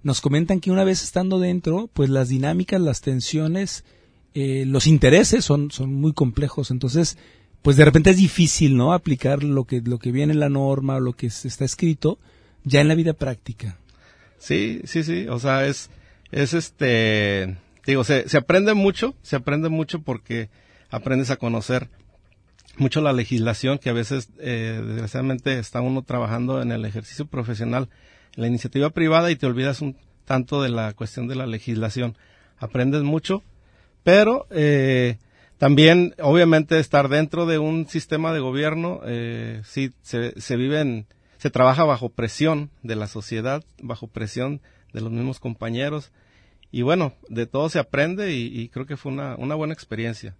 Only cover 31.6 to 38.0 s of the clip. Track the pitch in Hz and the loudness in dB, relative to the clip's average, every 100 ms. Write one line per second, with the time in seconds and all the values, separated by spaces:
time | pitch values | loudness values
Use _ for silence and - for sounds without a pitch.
31.6 | - 110 113 123 120 110 _ _ _ _ | -6 -4 -4 -4 -6 -6 _ _ _ _
32.6 | 110 127 127 151 143 156 - 196 - - | -6 -2 0 0 0 -2 -2 -6 -6 -20
33.6 | _ _ _ _ - 190 214 262 - 180 | _ _ _ _ 6 6 6 2 -4 0
34.6 | 151 143 135 127 123 113 _ _ _ _ | 2 4 4 2 2 -2 _ _ _ _
35.6 | 143 143 156 175 175 - 147 165 170 156 | 4 8 8 8 4 0 2 6 6 4
36.6 | 151 160 147 147 139 147 151 - 170 156 | 4 0 2 2 2 0 0 -2 -2 -2
37.6 | 151 160 156 160 | -2 -4 -4 -8